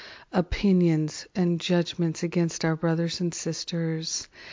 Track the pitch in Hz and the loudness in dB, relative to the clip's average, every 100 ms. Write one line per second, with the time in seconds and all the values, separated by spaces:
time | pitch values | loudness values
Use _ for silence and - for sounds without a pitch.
0 | - - - 190 170 - 202 185 170 156 | -18 -20 -4 -2 -2 0 4 6 6 4
1 | 156 - - - 175 170 - 175 170 - | 0 -4 -8 0 0 0 2 2 0 0
2 | 165 156 170 175 170 - 160 160 170 165 | -2 0 -2 0 0 0 0 0 0 0
3 | 170 - 175 - 170 160 - 170 165 160 | 0 -2 -2 -2 -4 -6 -4 -2 -2 -2
4 | 160 - - - - | -4 -6 -8 -16 -18